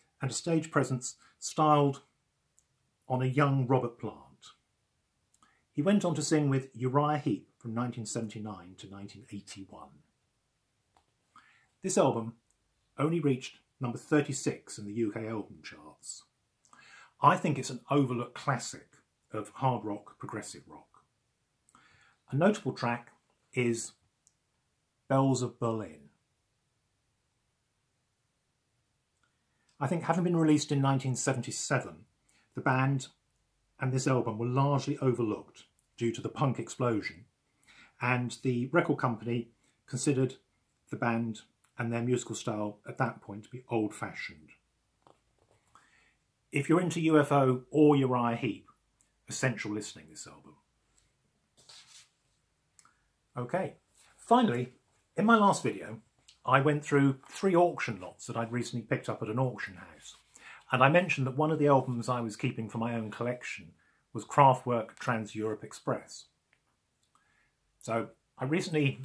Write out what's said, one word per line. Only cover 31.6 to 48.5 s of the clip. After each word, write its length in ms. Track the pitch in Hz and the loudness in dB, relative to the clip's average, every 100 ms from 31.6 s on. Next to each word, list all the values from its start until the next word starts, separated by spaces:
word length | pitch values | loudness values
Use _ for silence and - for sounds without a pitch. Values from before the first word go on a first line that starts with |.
| - 131 92 80 - _ _ _ _ | -2 -2 -2 -12 -20 _ _ _ _
the 80 | - | -4
band 460 | 135 131 135 139 - _ _ _ _ _ _ - | 0 2 2 0 -4 _ _ _ _ _ _ -6
and 120 | 127 | -2
this 160 | 131 143 | 0 2
album 300 | 131 117 107 | 2 0 -4
were 80 | 120 | 0
largely 520 | 127 143 139 143 143 | 2 2 0 -2 0
overlooked 640 | 135 117 110 107 - - - _ _ - | 0 2 0 -2 -8 -20 -20 _ _ -4
due 140 | 117 | -4
to 100 | - | -2
the 80 | 110 | -6
punk 300 | - 135 - | 0 0 0
explosion, 640 | - - 123 107 - - - _ _ _ _ - - - | -6 -2 0 0 -4 -10 -20 _ _ _ _ -20 -20 -6
and 360 | 123 123 120 - | -2 0 -2 -4
the 260 | 131 120 135 | -2 -2 0
record 300 | 170 - 139 | 2 2 0
company 520 | 123 110 113 120 117 _ _ _ - | -2 -2 -4 -4 -6 _ _ _ -10
considered 500 | 131 147 131 127 - _ _ _ _ _ | -2 0 2 0 -4 _ _ _ _ _
the 60 | 107 | -4
band 460 | 120 117 117 110 - _ _ - | -2 -2 -4 -8 -16 _ _ -8
and 140 | 117 | -4
their 100 | 117 | -2
musical 340 | 123 120 - 107 | 0 -2 -2 -8
style 440 | - 107 107 - - | -6 -6 -6 -8 -10
at 100 | - | -4
that 240 | 120 - | -4 -4
point 220 | - 101 | -14 -16
to 60 | - | -14
be 140 | 127 - | -18 -4
old-fashioned. 800 | 117 107 - 104 - - 80 80 - _ _ _ _ _ _ _ _ _ _ _ - _ _ _ _ _ _ _ | -2 -2 -4 -10 -8 -12 -14 -20 -20 _ _ _ _ _ _ _ _ _ _ _ -20 _ _ _ _ _ _ _
If 160 | 139 135 | -4 2
you're 100 | 165 | 2
into 220 | 175 - | 2 0
U 180 | 160 156 | 4 4
F 140 | 143 | 6
O 300 | 143 131 127 - | 4 4 0 0
or 280 | 151 151 139 | 4 6 6
Uriah 400 | 127 123 120 120 | 4 2 0 -2
Heep, 320 | 117 | -4